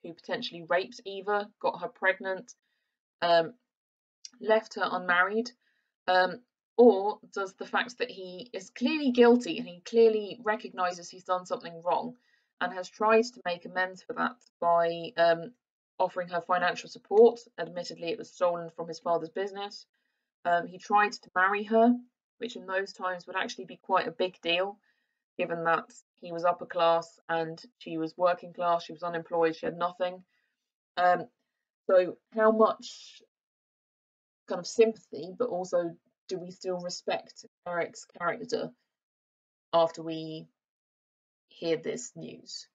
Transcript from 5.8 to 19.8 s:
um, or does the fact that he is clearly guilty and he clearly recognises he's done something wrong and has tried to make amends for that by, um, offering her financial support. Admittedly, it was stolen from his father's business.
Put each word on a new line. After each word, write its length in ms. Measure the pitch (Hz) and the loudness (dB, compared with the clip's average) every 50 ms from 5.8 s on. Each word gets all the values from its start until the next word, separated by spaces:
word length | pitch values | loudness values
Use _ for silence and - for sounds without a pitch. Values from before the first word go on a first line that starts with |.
| _ _ _ _ _ - | _ _ _ _ _ 2
um, 320 | 185 185 185 185 170 - _ _ _ _ _ _ _ | 4 4 4 2 -2 -8 _ _ _ _ _ _ _
or 440 | - 240 240 196 190 196 214 208 - - - | 8 10 10 10 8 0 -2 -4 -6 -16 -12
does 220 | - 202 196 190 - | -8 -8 -8 -8 -8
the 120 | _ 190 | _ -12
fact 320 | - - 196 247 247 - _ | -4 -2 -2 -2 -2 -6 _
that 120 | 190 - | -8 -8
he 400 | 196 196 185 180 180 180 - - | -8 -14 -14 -14 -14 -14 -16 -12
is 180 | - 190 190 - | -14 -14 -14 -14
clearly 420 | _ - 240 302 320 302 294 262 | _ -4 -2 -2 -2 0 -2 0
guilty 460 | 247 247 240 240 240 247 240 165 160 - | 6 8 8 8 8 6 4 -4 -8 -8
and 100 | 247 - | -8 -12
he 120 | - 175 _ | -14 -18 _
clearly 560 | - 233 233 226 226 214 214 208 196 165 - | -2 4 6 6 6 6 2 -4 -6 -12 -6
recognises 680 | - 214 214 220 - 185 185 190 185 180 175 170 170 - | -4 -4 -4 -4 -6 -14 -6 -4 -4 -4 -4 -8 -16 -18
he's 140 | - 185 | -20 -18
done 240 | _ - 185 185 180 | _ -2 -2 -2 -2
something 340 | - 180 165 170 170 170 165 165 | -6 -8 -8 -8 -14 -16 -8 -4
wrong 320 | 180 180 - 233 247 247 _ _ _ _ _ _ _ _ _ | -2 -2 -2 -4 -8 -12 _ _ _ _ _ _ _ _ _
and 120 | 180 180 | -6 -6
has 160 | 185 185 180 - | -6 -8 -12 -12
tried 340 | _ - 214 220 220 220 | _ -2 2 4 4 4
to 180 | 233 240 - - - | 4 2 -6 -10 -6
make 200 | 269 262 269 - | -6 -6 -6 -8
amends 380 | 170 180 185 185 185 190 185 | -6 -2 -2 -2 -2 -4 -14
for 120 | - - 160 | -14 -12 -6
that 200 | 165 165 160 - _ _ _ _ _ | -4 -4 -4 -4 _ _ _ _ _
by, 520 | 170 170 170 170 170 170 170 170 165 160 _ | 0 2 4 4 2 2 -2 -4 -8 -8 _
um, 360 | 170 170 170 165 165 165 165 - _ _ _ _ _ _ _ _ - | 2 4 4 4 2 -2 -12 -16 _ _ _ _ _ _ _ _ -2
offering 300 | 185 180 - 190 175 175 | -2 -2 0 -6 -6 -4
her 120 | 175 170 | -6 -8
financial 480 | - - 185 180 175 175 165 - - - | -2 0 0 2 2 0 -2 -4 -10 -14
support. 500 | - 160 _ _ 196 214 240 226 233 - - - _ - | -18 -20 _ _ 8 8 8 8 8 2 -16 -18 _ -10
Admittedly, 500 | 175 165 170 175 170 - 165 160 170 170 | -10 -8 -8 -10 -10 -10 -12 -8 -6 -6
it 80 | 160 - | -6 -6
was 140 | 165 - | -8 -16
stolen 380 | - - 180 175 175 170 170 165 | -4 0 0 0 0 -2 -8 -10
from 180 | _ - 170 170 | _ -12 -12 -10
his 100 | 160 - | -12 -8
father's 300 | _ 175 170 165 160 160 | _ -2 -2 -2 -2 -6
business. 580 | _ 190 196 202 190 202 202 208 208 - | _ -6 -6 -6 -6 -10 -10 -10 -12 -16